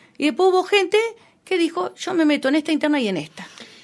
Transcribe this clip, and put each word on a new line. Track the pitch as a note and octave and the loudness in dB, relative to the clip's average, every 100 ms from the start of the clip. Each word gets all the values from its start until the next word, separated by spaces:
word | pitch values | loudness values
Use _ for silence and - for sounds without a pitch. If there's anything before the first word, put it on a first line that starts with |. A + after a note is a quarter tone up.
| - - | -18 -4
Y | D4 | -2
después | A#3 F#4+ | 2 2
hubo | F#4 | 2
gente | F#4 G4+ F#4+ G#4 A4+ A4 - _ | 2 0 2 0 0 -6 -20 _
que | - F#4 | -6 -2
dijo, | E4 F4 F4+ | -2 -2 -8
"Yo | - - | -8 -4
me | F#4 D4+ | 0 2
meto | C#4+ C4+ | 2 2
en | D4+ | 0
esta | D4+ | 0
interna | D4+ D4+ D4 | 0 0 0
y | D4+ | 0
en | F3 | -4
esta, | D#3 - F3+ - - - | -6 -14 -20 -20 -20 -20